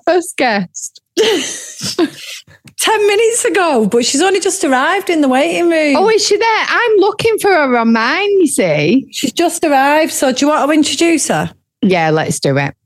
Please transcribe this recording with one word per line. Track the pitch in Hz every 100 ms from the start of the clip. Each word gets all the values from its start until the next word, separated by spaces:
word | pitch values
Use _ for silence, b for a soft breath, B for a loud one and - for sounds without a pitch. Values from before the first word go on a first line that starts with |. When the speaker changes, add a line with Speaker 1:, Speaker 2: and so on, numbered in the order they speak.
| -
Speaker 1:
first | 349 339 -
guest? | 254 202 180 - - - _
<laughs> | -
Speaker 2:
Ten | 427 370 247 - - - - - 320 - - - - - - - - 440 415
minutes | 403 453 453
ago, | 480 339 339 262 214
but | 240
she's | 254 277
only | 370 381
just | 370 -
arrived | 311 254 294 381 370
in | 330
the | 277
waiting | 254 320 339 349
room. | 330 302 277
Speaker 1:
Oh, | 403
is | 440 -
she | 403
there? | 453 427 262
I'm | 349 466 427
looking | 392 - 453 415
for | 403
her | 359 277 247
on | 226
mine, | 226 233 330 415 392
you | 320
see. | - 185 147 151 254 -
Speaker 2:
She's | - -
just | - 339 330
arrived, | 330 277 277 302 311
so | - 269
do | 254 285
you |
want | 262 269
to |
introduce | 311 294 - 339 320 -
her? | 165 165 - _ _
Speaker 1:
Yeah, | 202 180 160
let's | 156 156 -
do | 143 139
it. | 143 -